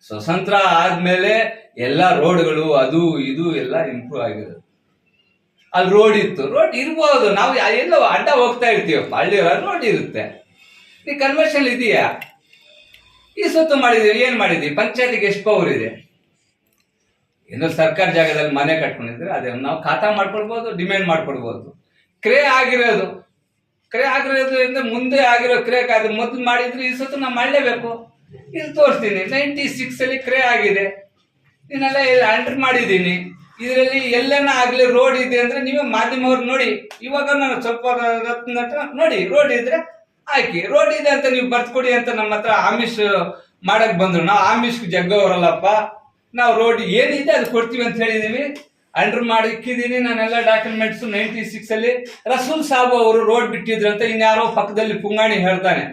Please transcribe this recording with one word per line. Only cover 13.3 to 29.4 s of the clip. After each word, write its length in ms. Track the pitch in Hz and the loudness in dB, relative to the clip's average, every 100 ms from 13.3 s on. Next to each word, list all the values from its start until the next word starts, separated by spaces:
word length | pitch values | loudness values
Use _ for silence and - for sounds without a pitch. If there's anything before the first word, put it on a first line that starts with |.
| - | -4
ಈ 80 | 403 | 0
ಸೊತ್ತು 220 | 320 320 277 | 2 2 4
ಮಾಡಿದೀವಿ, 360 | 247 226 214 226 247 | 4 4 4 4 2
ಏನ್ 100 | 240 | 0
ಮಾಡಿದೀವಿ? 340 | 190 165 147 147 | 0 0 -2 -2
ಪಂಚಾಯತಿಗೆ 460 | 226 233 247 220 196 | -2 0 -2 0 -2
ಎಷ್ಟು 180 | - | -2
ಪವರ್ 260 | 214 202 147 113 | 0 2 2 -2
ಇದೆ? 140 | 110 - - _ _ _ _ _ _ _ _ _ _ _ _ _ _ | -4 -10 -20 _ _ _ _ _ _ _ _ _ _ _ _ _ _
ಏನೋ 180 | 110 160 160 | -6 -4 0
ಸರ್ಕಾರ 300 | 160 156 185 165 | 0 2 0 2
ಜಾಗದಲ್ಲಿ 360 | 160 151 151 139 | 2 2 -2 0
ಮನೆ 160 | 147 160 | 0 0
ಕಟ್ಕೊಂಡಿದ್ರೆ 480 | 139 120 117 117 180 - | -2 -6 -12 -10 -6 -6
ಅದನ್ನ 240 | - 127 143 | -6 -6 -6
ನಾವು 100 | - | -4
ಖಾತಾ 280 | 247 262 214 208 | -2 0 0 0
ಮಾಡ್ಕೊಳ್ಬೋದು, 500 | 190 214 214 226 226 175 | -2 -4 -6 -6 -8 -6
ಡಿಮ್ಯಾಂಡ್ 320 | 180 196 175 | -4 -2 0
ಮಾಡ್ಕೊಳ್ಬೋದು. 500 | 160 143 127 117 110 107 - _ _ _ _ | -2 -2 -8 -8 -10 -14 -20 _ _ _ _
ಕ್ರೇ 200 | 214 262 294 262 | 2 4 4 2
ಆಗಿರೋದು, 480 | 254 247 233 190 180 - _ _ _ _ _ _ _ | 2 0 0 0 -2 -8 _ _ _ _ _ _ _
ಕ್ರೇ 120 | 226 269 | -4 0
ಆಗಿರೋದ್ರಿಂದ 640 | 269 269 269 262 262 254 262 240 | 0 0 -2 0 0 0 -2 -4
ಮುಂದೆ 280 | 240 254 269 247 | -4 0 2 4
ಆಗಿರೋ 220 | 240 247 240 - | 4 2 0 2
ಕ್ರೇ 120 | 247 247 220 | 0 2 2
ಅದು 120 | 214 214 | 0 -2
ಮೊದ್ಲು 240 | 240 262 | -4 -4
ಮಾಡಿದ್ರೆ 380 | 240 247 247 247 254 | -2 0 -2 -4 -6
ಈ 20 | 254 | -6
ಸೊತ್ತು 200 | 269 277 | -8 -6
ನಾವು 140 | 262 | -6
ಮಾಡ್ಲೇಬೇಕು. 560 | 240 254 285 247 247 233 233 - _ _ - - | -2 0 2 0 -4 -6 -10 -14 _ _ -20 -14
ಇಲ್ಲಿ 180 | 320 302 294 | -10 -8 2
ತೋರಿಸ್ತೀನಿ, 420 | 285 226 220 190 196 | 2 4 -2 -4 -4
ನೈಂಟಿ 300 | 269 | -2